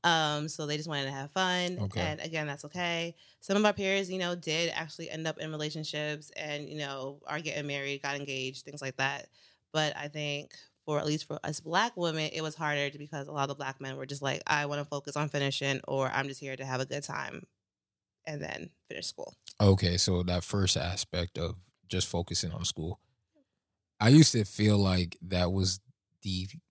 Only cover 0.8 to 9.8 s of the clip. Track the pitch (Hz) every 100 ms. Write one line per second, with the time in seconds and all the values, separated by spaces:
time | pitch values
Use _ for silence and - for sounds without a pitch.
0.8 | 156 147 135 139 143 190 185 180 180 180
1.8 | 101 - 165 151 160 160 151 139 147 180
2.8 | 175 170 170 170 - _ - 202 214 202
3.8 | 196 196 190 185 175 175 165 156 170 -
4.8 | 160 - 165 160 160 156 156 156 151 156
5.8 | 156 151 151 151 151 - 151 147 147 151
6.8 | 143 139 135 143 - 151 156 147 143 143
7.8 | 139 139 143 143 139 135 131 131 - 147
8.8 | 135 - 135 135 - _ - _ _ 156